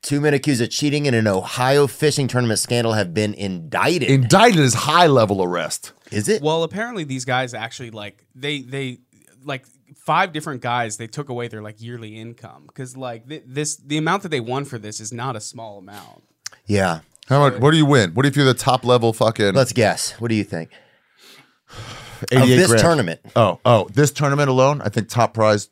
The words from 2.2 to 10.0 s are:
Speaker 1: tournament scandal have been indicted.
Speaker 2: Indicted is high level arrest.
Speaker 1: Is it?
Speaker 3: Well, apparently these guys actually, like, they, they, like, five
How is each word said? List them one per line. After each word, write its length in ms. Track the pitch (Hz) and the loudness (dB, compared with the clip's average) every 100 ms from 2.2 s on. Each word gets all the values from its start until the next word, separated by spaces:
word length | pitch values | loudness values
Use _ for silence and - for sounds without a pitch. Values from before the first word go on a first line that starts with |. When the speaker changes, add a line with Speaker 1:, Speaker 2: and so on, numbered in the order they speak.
| 127 | 0
Speaker 1:
tournament 320 | 123 120 104 | 0 0 0
scandal 320 | - 120 113 | 0 0 2
have 220 | 107 95 | 0 0
been 200 | 85 107 101 | -2 -2 -4
indicted. 760 | 98 90 82 87 117 175 131 | -8 -8 -6 -2 0 0 2
Speaker 2:
Indicted 500 | 139 120 190 233 180 | 2 4 6 6 6
is 140 | 135 | 2
high 340 | 117 131 160 175 | 2 0 4 6
level 340 | 131 110 98 | 6 4 2
arrest. 520 | 90 87 78 - - _ _ | -2 -2 -4 -8 -14 _ _
Speaker 1:
Is 160 | 104 104 | -6 -2
it? 140 | 214 | -2
Speaker 3:
Well, 220 | 147 165 | 0 -2
apparently 420 | 165 180 233 233 151 | -4 -6 -10 -8 -8
these 180 | 131 | -8
guys 300 | 123 127 127 | -4 -4 -4
actually, 380 | 113 113 - 120 | -8 -12 -12 -16
like, 340 | 110 104 _ _ 131 | -14 -16 _ _ -12
they, 280 | 143 147 | -8 -8
they, 340 | 123 139 131 120 _ _ _ 113 135 | -8 -10 -8 -12 _ _ _ _ -12
like, 200 | 135 _ _ _ | -12 _ _ _
five 380 | _ | _